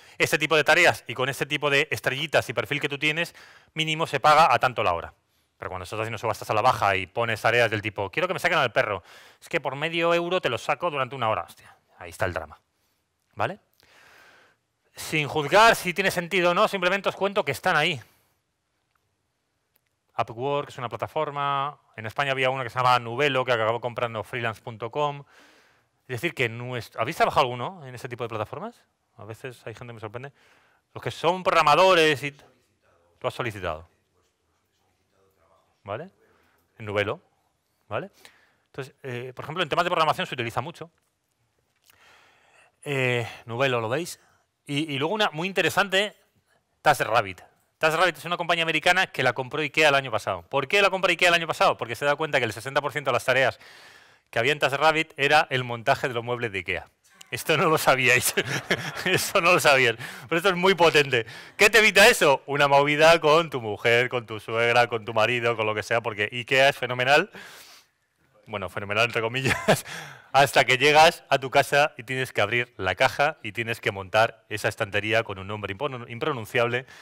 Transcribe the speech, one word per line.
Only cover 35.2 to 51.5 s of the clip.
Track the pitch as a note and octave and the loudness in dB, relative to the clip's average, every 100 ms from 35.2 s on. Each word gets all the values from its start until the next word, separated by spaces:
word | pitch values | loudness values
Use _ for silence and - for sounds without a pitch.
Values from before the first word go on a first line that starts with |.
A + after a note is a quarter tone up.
| _ _ _ _ _ _ | _ _ _ _ _ _
¿Vale? | G2+ A2 F3+ _ _ _ _ _ _ - | -12 -12 -12 _ _ _ _ _ _ -16
En | G#2+ | -6
Nubelo. | G#2 G2+ D#3+ _ _ _ _ _ _ - | -2 -2 -4 _ _ _ _ _ _ -8
¿Vale? | G#2+ F#3+ _ - _ _ _ _ | -8 -8 _ -20 _ _ _ _
Entonces, | - C3+ _ | -16 -16 _
eh, | C3+ A#2+ B2+ B2+ | -12 -10 -10 -14
por | - | -10
ejemplo, | D#3+ | -4
en | D#3+ | -2
temas | D#3+ F3 | 0 0
de | |
programación | E3+ D#3 E3 F#3 | 2 0 0 -4
se | |
utiliza | C3 A#2 A#2+ | -4 -6 -6
mucho. | C#3 - E3 _ _ _ _ _ _ _ _ _ _ _ _ _ _ _ _ _ _ _ | -8 -12 -18 _ _ _ _ _ _ _ _ _ _ _ _ _ _ _ _ _ _ _
Eh, | D3 C#3 B2+ B2 A2+ - - | -6 -2 0 -2 -4 -12 -10
Nubelo, | A#2 C3+ A#2+ | -2 0 0
¿lo | A2 | -2
veis? | C#3 F3 - _ _ _ _ - | -4 -6 -14 _ _ _ _ -8
Y, | C#3+ D#3+ | -6 -4
y | E3+ | -4
luego | D#3+ | -4
una | G#3+ G#3 | -2 -2
muy | D3+ F3+ | -2 -6
interesante, | F#3+ D#3+ F3+ G3 F#3+ G#3 - _ _ _ _ _ _ | -2 0 0 0 0 -2 -8 _ _ _ _ _ _
TaskRabbit. | D3+ D3 A#2+ A2+ G2 F#2 - _ _ - | 0 2 2 0 0 -8 -20 _ _ -4
TaskRabbit | D#3 D#3 F3+ D#3+ | -2 2 0 -2
es | E3 | -8
una | F3 | -6
compañía | E3+ E3+ | -2 -2
americana | E3 D#3 F3+ F3+ F#3 | 0 0 2 2 0
que | - | 0
la | B2+ | -2
compró | B2 B2+ D3 | 0 -6 -6
ikea | D3 - D#3 | -4 2 4
el | C#3 | 4
año | C3+ | 0
pasado. | G#2+ - F#2 | -4 -4 -6
¿Por | F2 C#3 C3+ | -4 -4 0
qué | G3+ | 2
la | G3 | 2
compró | F#3+ F#3 | 2 0
ikea | E3+ F3+ | 2 4
el | E3+ | 2
año | |
pasado? | D#3+ | 0